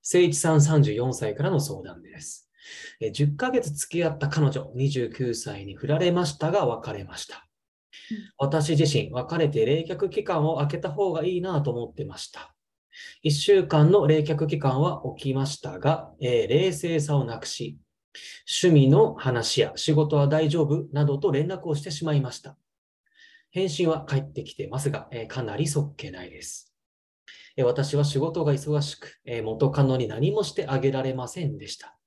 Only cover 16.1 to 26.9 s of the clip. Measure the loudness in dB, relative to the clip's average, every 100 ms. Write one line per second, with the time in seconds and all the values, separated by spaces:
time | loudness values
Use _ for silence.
16.1 | -6 0 2 4 2 2 0 -2 -2 2
17.1 | 0 0 -8 -10 -10 -10 -12 _ _ _
18.1 | -20 -20 -18 -6 2 6 8 8 6 4
19.1 | 2 -2 -2 -2 0 0 0 0 2 2
20.1 | 2 4 2 2 2 0 0 -2 0 0
21.1 | 2 0 0 -2 -6 -6 -6 -6 -6 0
22.1 | 0 -2 -10 -18 -20 _ _ _ _ _
23.1 | _ -20 _ _ -4 -4 0 0 0 -2
24.1 | -2 -2 -12 -12 -12 -6 -4 -2 -4 -10
25.1 | -12 -8 -8 -6 -2 0 0 -4 -8 -14
26.1 | -14 -16 -16 -16 -16 _ _ _